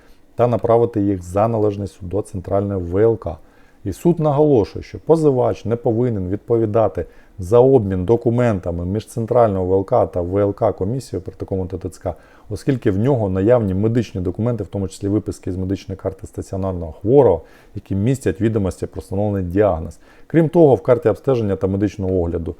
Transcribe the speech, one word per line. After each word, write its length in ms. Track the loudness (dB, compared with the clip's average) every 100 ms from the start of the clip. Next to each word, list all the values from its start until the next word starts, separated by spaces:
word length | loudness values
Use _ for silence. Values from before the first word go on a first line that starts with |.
| _ _ _ -2
та 120 | 0
направити 540 | 2 2 4 4 2
їх 220 | 0 -2
за 240 | -4 0 0
належністю 580 | 2 -2 -2 -8 -10 -8
до 160 | -6
Центральної 600 | -6 -10 -4 -2 -2 -4
В 160 | -2 2
Л 200 | 2 2
К. 200 | -4 -12 -16 _ _ _
І 100 | -10
суд 260 | -2 0 0
наголошує, 640 | 0 2 4 4 2 -4
що 160 | -12 -8
позивач 640 | 0 2 4 2 0 -2 -4
не 100 | -2
повинен 540 | 0 0 -2 -2 -4
відповідати 760 | -6 -2 0 2 2 0 -2 -8 -14 -20 -14
за 200 | 2 4
обмін 460 | 6 4 2 -2 0
документами 800 | 0 2 0 0 0 -4 -6 -4
між 220 | -6 -6
Центральною 580 | -8 -2 2 2 2 0
В 80 |
Л 120 | 0 2
К 200 | 0 0
та 160 | -2
В 160 | -2 0
Л 160 | 0
К 180 | 0 -2
комісією 500 | -2 -4 -6 -8 -10
при 140 | -10 -12
такому 300 | -8 -6 -6
Т 120 | -8
Т 120 | -10
Ц 100 | -8
К, 120 | -10 -10 -14 -20 -12
оскільки 420 | -6 -4 -2 0
в 60 | 0
нього 320 | 0 0 0
наявні 440 | 0 2 2 2
медичні 480 | 0 0 0 -2 -4
документи, 420 | -6 -4 -4 -4
в 40 | -6
тому 200 | -6 -8
числі 200 | -6 -4
виписки 440 | -2 -4 -8 -8
з 60 | -6
медичної 400 | -4 -6 -8 -8
карти 300 | -8 -10 -12
стаціонарного 640 | -14 -10 -6 -6 -6 -10
хворого, 500 | -6 4 6 6 4 -2 -20 _ -16
які 200 | -6 -2
містять 460 | 0 0 -2 -2
відомості 440 | -2 0 -2 -4 -10
про 140 | -10
встановлений 520 | -8 -4 -2 -2 -2
діагноз. 480 | 2 2 0 -6 -14 -20 -20 -2
Крім 220 | 0 2
того, 260 | 4 6 4
в 60 |
карті 280 | 4 2 2
обстеження 460 | 0 0 0 0 0
та 120 | -2
медичного 540 | 0 -2 -2 -2 0
огляду, 340 | -2 -4 -6